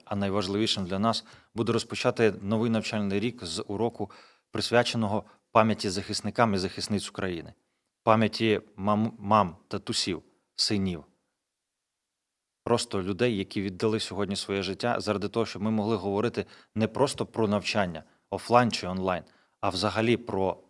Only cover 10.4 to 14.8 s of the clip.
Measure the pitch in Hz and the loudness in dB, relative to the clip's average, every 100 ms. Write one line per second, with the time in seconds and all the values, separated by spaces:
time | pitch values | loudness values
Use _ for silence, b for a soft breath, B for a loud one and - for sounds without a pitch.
10.4 | _ - - 104 95 82 - _ _ _ | _ -4 -2 0 -2 -4 -10 _ _ _
11.4 | _ _ _ _ _ _ _ _ _ _ | _ _ _ _ _ _ _ _ _ _
12.4 | _ _ - 117 - 98 92 95 123 101 | _ _ 0 0 0 -4 -4 0 0 0
13.4 | 98 107 98 90 113 110 - 92 98 98 | -4 -4 -6 -2 0 0 -4 -4 -4 -4
14.4 | - 98 92 92 | -4 -4 -4 -4